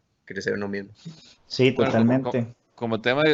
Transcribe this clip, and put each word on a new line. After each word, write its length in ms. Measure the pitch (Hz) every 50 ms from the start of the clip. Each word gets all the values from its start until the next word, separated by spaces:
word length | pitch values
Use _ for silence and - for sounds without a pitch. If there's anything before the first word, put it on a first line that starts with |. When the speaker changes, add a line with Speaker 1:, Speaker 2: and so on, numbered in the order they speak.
| _ _ _ _ _
Speaker 1:
crecer 300 | - 92 98 95 107 101
uno 120 | 101 104 101
mismo. 220 | 98 101 101 98 - _ - - - - - - - _ _
Speaker 2:
Sí, 260 | - - - 127 131
Speaker 3:
Bueno, 200 | 120 120 117 135
como, 0 |
Speaker 2:
totalmente. 480 | 120 113 113 117 127 135 127 123 123 123
Speaker 3:
como, 140 | 117 113 - _ _ _ _
como 260 | - 120 113 113 104
tema, 220 | 117 123 127 143 156 156